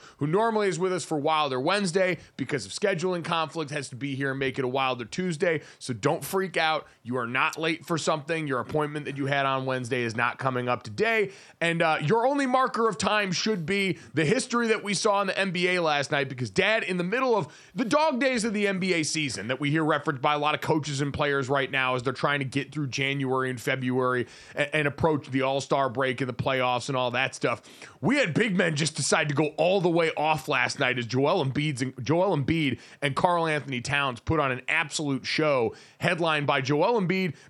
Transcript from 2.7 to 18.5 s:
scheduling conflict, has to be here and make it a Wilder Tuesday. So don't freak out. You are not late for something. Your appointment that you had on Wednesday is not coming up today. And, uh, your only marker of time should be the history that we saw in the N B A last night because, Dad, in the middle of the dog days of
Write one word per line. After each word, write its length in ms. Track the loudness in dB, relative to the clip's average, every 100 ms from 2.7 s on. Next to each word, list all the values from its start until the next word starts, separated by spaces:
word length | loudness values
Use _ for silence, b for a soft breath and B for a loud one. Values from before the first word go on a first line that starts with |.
scheduling 500 | -2 -2 0 -2 -4
conflict, 500 | -2 -2 -2 -4 -6
has 180 | -8 -8
to 80 | -8
be 180 | -6 -4
here 140 | -4
and 100 | -2
make 180 | -2 -2
it 60 |
a 60 | -2
Wilder 340 | 0 0 -2
Tuesday. 600 | -6 -4 -4 0 0 0 B B
So 140 | -8
don't 300 | -2 0 0
freak 320 | -2 -2 -2 0
out. 320 | 0 0 -6 B
You 140 | -6 -4
are 100 | 0
not 320 | 2 0 0
late 260 | -2 -2 -2
for 120 | -2
something. 500 | 0 -2 -2 -4 -2
Your 140 | -2
appointment 440 | -2 -2 -2 -4 -6
that 100 | -4
you 80 | 0
had 200 | 2 2
on 200 | 0 0
Wednesday 380 | -2 -2 -2
is 120 | -2 0
not 220 | 0 0
coming 320 | -2 0 0
up 140 | -2
today. 480 | -4 -2 0 0 -2 B B B
And, 220 | 0 2
uh, 160 | 2 2
your 240 | 2 2 2
only 200 | 2 2
marker 420 | 2 2 2 0
of 100 | 0
time 360 | 2 2 0
should 320 | 0 0 -2 0
be 320 | 0 0 -2 B
the 100 | 0
history 440 | 2 2 2 0 2
that 140 | 0
we 120 | 0
saw 260 | 0 2 2
in 80 | 2
the 100 | 0
N 140 | 0
B 160 | 0 2 2
A 60 |
last 280 | 2 2 0
night 200 | 0 -2
because, 200 | -4 -4
Dad, 340 | 2 2 2
in 120 | 0 -2
the 80 |
middle 320 | 0 0 2 2
of 140 | 0 B B
the 100 | -4
dog 380 | 2 4 4 2
days 240 | 2 0
of 80 | 0